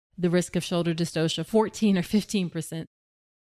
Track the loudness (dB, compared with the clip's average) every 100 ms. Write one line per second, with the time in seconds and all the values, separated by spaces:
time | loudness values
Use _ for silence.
0 | _ -2 0 2 0 -2 -2 -2 0 0
1 | -2 0 0 -2 0 2 2 2 2 2
2 | 2 0 0 -2 -2 -6 -8 -8 -10 _
3 | _ _ _ _